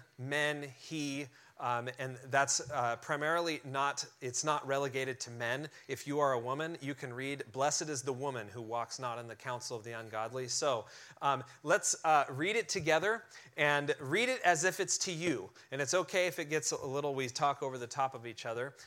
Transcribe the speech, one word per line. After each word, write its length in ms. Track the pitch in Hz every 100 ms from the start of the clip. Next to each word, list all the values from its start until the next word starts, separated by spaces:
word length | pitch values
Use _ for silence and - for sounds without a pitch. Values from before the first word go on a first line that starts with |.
| 127 -
men, 480 | 131 147 147 147 143 123
he, 460 | - 160 143 139 135 - - -
um, 300 | 123 120 123 123
and 180 | 131 123 135
that's, 400 | 139 139 - 156
uh, 220 | 139 120 117
primarily 680 | - 147 151 170 170 151
not, 400 | 139 135 139 147 - -
it's 240 | 131 120
not 220 | 151 147 131
relegated 540 | 139 139 131 131 123
to 100 | -
men. 400 | 117 117 131 147 - -
If 200 | 131 139
you 120 | 143
are 120 | 143
a 80 | 127
woman, 360 | 120 135 160 170
you 140 | 135 139
can 180 | 131
read, 300 | 120 135 139 123
"Blessed 320 | 127 143 143
is 180 | 160 143
the 100 | 127
woman 360 | 127 139 127 104
who 160 | 113
walks 340 | 110 117 113 -
not 220 | 127 117
in 80 | 117
the 80 | 110
counsel 420 | 131 123 - 120
of 60 |
the 80 | 110
ungodly." 560 | 117 113 110 113 127 127
So, 380 | - 151 120 - - - -
um, 220 | 147 131 123 -
let's, 340 | 147 196 - -
uh, 200 | 160 151 139
read 260 | 135 175 226
it 120 | -
together 560 | 196 156 160 190 226 - - - -
and 380 | 147 147 143 147
read 280 | 135 180 247
it 140 | 254
as 200 | 175 165
if 160 | 180 180
it's 180 | 190 -
to 140 | -
you. 400 | 165 175 123 92 - -
And 80 | 135
it's 140 | 135
okay 320 | 180 180 190 180
if 140 | 170
it 100 | 151
gets 220 | 156 131
a 120 | 151
little, 300 | 143 139 143
we 160 | 135 127
talk 320 | - 147 139
over 160 | 139 131
the 80 | 120
top 300 | 143 135 127
of 100 | 117
each 220 | 110 123
other, 260 | 117 135 -